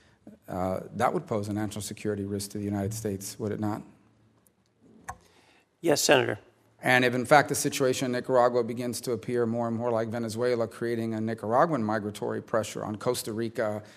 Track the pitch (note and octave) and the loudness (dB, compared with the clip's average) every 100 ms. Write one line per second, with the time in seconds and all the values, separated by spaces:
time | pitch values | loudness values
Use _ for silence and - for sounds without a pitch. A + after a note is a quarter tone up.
0 | _ _ - - - F#2 F#2 F#2 - G2 | _ _ -20 -20 -10 -4 -2 -4 -6 -2
1 | B2 F3 - A2 G#2+ G#2 G#2+ G#2+ G2+ G#2 | 0 0 -2 -4 -2 -4 -4 -6 -10 -6
2 | G#2+ G2+ G2 G2+ G2+ G#2+ G2+ G2+ G2+ - | -4 -4 -4 -6 -6 -6 -4 -2 -2 -4
3 | G#2+ F#2+ - - G#2+ G#2+ G#2+ - - _ | -4 -6 -8 -8 -6 -4 -4 -6 -10 _
4 | _ _ _ _ _ _ _ _ _ - | _ _ _ _ _ _ _ _ _ -20
5 | - - _ _ _ _ _ _ E3 D3 | -18 -18 _ _ _ _ _ _ 0 2
6 | - C#3 A#2 A2 - _ _ _ B2+ B2+ | 6 6 4 -2 -8 _ _ _ 4 6
7 | B2+ B2+ A#2 D3 - C#3+ C#3+ - C3 B2+ | 4 2 6 6 6 0 -2 2 2 2
8 | B2+ B2 A#2+ B2+ B2 A#2+ A2+ A#2+ A#2+ A2+ | -2 -2 2 4 6 4 0 -4 -6 -6
9 | C3 A2 - A#2+ A2+ A#2 A#2 A2+ A#2+ A2+ | -4 -4 -2 0 0 0 -2 -2 0 0
10 | A2+ A#2+ A2+ A2 B2 A#2 A2+ - A#2 A#2 | -2 -4 -4 -2 0 0 -2 -4 -2 -2
11 | A2+ A2 A2 A2 G#2 B2 E3+ C#3 G#2+ A2 | -2 -2 -4 -4 0 4 4 2 0 -2
12 | G#2 G2+ A#2+ A2 - A2+ G#2+ A2+ G#2+ G#2 | -2 -4 -4 -4 -2 -2 -2 -6 -6 -4
13 | B2 B2 - G#2+ A#2 B2 G#2+ G#2 - | -2 -2 -4 -4 -4 -2 -2 -4 -10